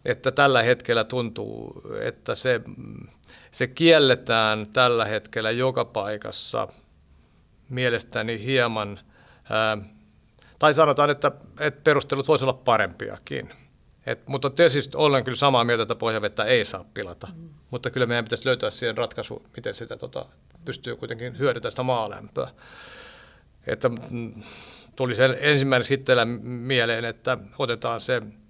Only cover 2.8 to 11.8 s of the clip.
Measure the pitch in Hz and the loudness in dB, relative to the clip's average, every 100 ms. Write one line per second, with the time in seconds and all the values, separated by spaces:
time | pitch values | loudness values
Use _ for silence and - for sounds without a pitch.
2.8 | 107 107 - _ _ - - - 127 - | -14 -16 -18 _ _ -20 -20 -6 -4 4
3.8 | 165 160 139 123 127 113 110 107 104 127 | 8 8 8 4 2 2 2 0 -2 2
4.8 | 123 117 107 107 - 113 110 120 131 131 | 4 4 0 -2 -4 -4 -2 0 0 0
5.8 | 120 110 101 107 107 - - 117 107 - | -2 -4 -4 -6 -8 -10 -6 -6 -6 -10
6.8 | _ _ _ - _ _ _ _ _ 127 | _ _ _ -20 _ _ _ _ _ -2
7.8 | 123 117 - 117 110 113 117 131 117 110 | 0 0 -4 -6 -4 -6 0 2 2 0
8.8 | 104 98 _ _ - - - 110 110 107 | -6 -8 _ _ -20 -20 -4 0 0 -2
9.8 | 101 - _ _ _ _ - _ 151 147 | -6 -20 _ _ _ _ -20 _ 4 6
10.8 | 151 139 147 139 151 - - - 151 - | 4 6 2 2 0 -2 -20 -4 -4 0